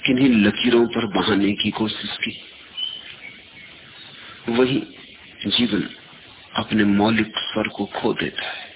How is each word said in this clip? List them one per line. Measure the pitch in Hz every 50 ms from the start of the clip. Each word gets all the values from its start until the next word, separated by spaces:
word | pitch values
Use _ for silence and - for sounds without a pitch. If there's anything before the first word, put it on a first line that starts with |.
| -
किन्हीं | - 127 127 139 135 120 110 101
लकीरों | 104 104 - - 123 120 117 120
पर | 113 - 117 117
बहाने | 107 92 - 92 107 104 98 101 98 104
की | - - 107
कोशिश | - - 110 107 - - - - -
की, | - - 110 - - - - - - - - - - - - - - - - - - - - - - - - - - - - - - - - - - - - - - - - - - - 117
वहीं | 117 120 131 127 139 - - - - - - - - - - - - - - 104
जीवन | - - 120 113 104 92 78 - - - - - - - - - - - - - -
अपने | - 110 - 110 107 104
मौलिक | 101 101 101 101 110 113 110 107 107 -
स्वर | - - - - 110 107
को | - - - 101
खो | - - - - 113 -
देता | - 90 92 - - - -
है। | - - - - -